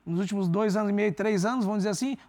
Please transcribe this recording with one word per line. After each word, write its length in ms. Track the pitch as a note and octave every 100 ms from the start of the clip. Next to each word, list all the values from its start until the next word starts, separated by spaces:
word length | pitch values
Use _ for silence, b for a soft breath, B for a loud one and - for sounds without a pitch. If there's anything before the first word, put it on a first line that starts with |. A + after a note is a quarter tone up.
| E3
nos 140 | E3+
últimos 280 | G3 G3+ F3+
dois 260 | F#3+ G#3+
anos 140 | G#3 G#3
e 40 |
meio, 180 | G3+ G#3
três 320 | - G#3+ G3+
anos, 220 | G#3 B3+ G3
vamos 140 | G#3+
dizer 100 | G#3
assim, 240 | G3 C4 C4+